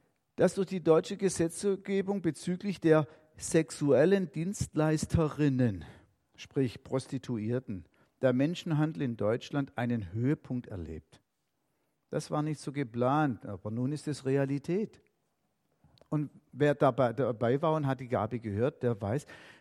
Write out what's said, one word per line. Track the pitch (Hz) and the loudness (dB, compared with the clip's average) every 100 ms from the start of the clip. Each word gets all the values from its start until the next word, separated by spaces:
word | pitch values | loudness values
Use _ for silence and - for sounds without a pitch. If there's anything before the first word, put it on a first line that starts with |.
| _ _ _ | _ _ _
dass | - 180 | 2 2
durch | 196 190 | 2 -2
die | 185 | 0
deutsche | 165 160 - 196 | 4 4 2 -2
Gesetzgebung | 190 - 165 - 202 190 196 196 190 202 | -2 0 -2 -2 -2 -2 -2 -2 -2 -2
bezüglich | 170 147 - 180 202 180 | -2 -4 -4 -4 -4 0
der | 160 156 147 - _ - | 4 6 4 -6 _ -14
sexuellen | - 165 160 - 147 127 160 196 175 | -2 0 0 0 4 6 6 4 0
Dienstleisterinnen, | 156 165 214 - 151 156 156 - 165 156 135 147 127 123 92 - - _ _ _ | -4 -4 -4 -4 0 2 2 2 2 2 2 2 4 2 0 -8 -18 _ _ _
sprich | - - - 131 - | -20 -6 -2 -2 -4
Prostituierten, | - 131 - 135 - 120 107 120 - 95 82 _ _ _ | -6 -6 -4 -8 -6 -4 -2 -4 -4 -10 -12 _ _ _
der | 131 | 2
Menschenhandel | 127 143 175 185 151 156 160 | 4 2 -2 -2 0 0 -2
in | 139 110 | -4 -2
Deutschland | 104 123 - 147 139 - | -2 -2 -4 -6 -4 -4
einen | 120 120 95 | -2 -2 -4
Höhepunkt | 104 131 151 - 127 - | -2 -2 -2 -4 -8 -8
erlebt. | 101 80 78 - - _ _ _ _ _ _ _ _ _ | -10 -10 -10 -14 -20 _ _ _ _ _ _ _ _ _
Das | 147 - | -8 -4
war | 156 | -4
nicht | 151 151 | -4 -6
so | - | -8
geplant, | 135 131 117 123 147 151 110 - | -8 -6 -2 0 2 0 -2 -8
aber | 98 104 | -10 -8
nun | 113 127 | -4 -4
ist | 147 - | -4 -6
es | 139 123 | -6 -2
Realität. | 139 135 143 139 180 220 - _ _ _ _ _ _ _ _ _ _ _ | 0 0 -2 -2 -4 -4 -8 _ _ _ _ _ _ _ _ _ _ _
Und | 151 143 - _ | -4 -4 -8 _
wer | 123 147 | 0 2
dabei, | 143 143 123 123 | 4 4 4 2
dabei | 113 120 113 117 139 | 2 -2 0 0 2
war | 160 | 0
und | 156 139 | 0 0
hat | 127 | -2
die | 127 | -2
Gabi | 117 107 123 | -2 -2 -4
gehört, | 110 98 127 - | -4 -2 -2 0
der | 123 107 | -2 -2
weiß, | 101 131 - - - - | -2 -4 -6 -16 -20 -20